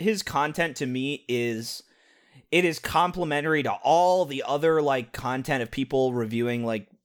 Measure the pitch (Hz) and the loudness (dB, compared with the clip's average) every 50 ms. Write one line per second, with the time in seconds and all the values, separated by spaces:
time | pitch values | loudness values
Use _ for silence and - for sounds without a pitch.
0 | 165 208 220 196 - - - 143 147 151 147 - 170 165 131 - 147 127 127 131 | 0 0 0 0 -2 -4 -2 0 0 0 0 -2 -2 -2 -4 -4 -6 -4 -4 -4
1 | 131 139 147 - - - 123 120 120 120 113 110 117 117 - - - _ _ _ | -4 -4 -6 -6 -6 -4 -2 0 0 0 -2 -4 -6 -8 -10 -12 -14 _ _ _
2 | _ _ _ _ _ _ _ 131 - _ - 170 180 170 156 - - - - 156 | _ _ _ _ _ _ _ -20 -6 _ 2 2 2 2 0 -2 -4 -2 2 2
3 | 170 180 175 185 180 156 147 143 143 160 160 151 135 117 101 - - 135 156 170 | 2 2 0 -2 -2 -2 -2 0 0 0 0 0 0 0 -2 0 2 4 4 4
4 | 180 180 180 185 180 143 139 135 117 - 139 147 151 160 160 160 147 143 135 131 | 4 4 4 2 2 0 -2 -6 -4 -2 0 2 4 4 4 4 4 2 2 0
5 | 120 - - - - 123 127 131 131 - 147 131 120 113 - - 135 - 143 135 | -2 -4 -8 -8 -4 -4 -4 -2 -2 -2 -2 -2 -2 -4 -4 -4 -4 0 2 2
6 | 131 131 123 123 117 107 113 117 120 120 120 120 117 113 113 110 98 - _ _ | 2 2 2 0 -2 -2 -2 -2 0 0 -2 -2 -2 -2 -4 -4 -6 -10 _ _
7 | _ | _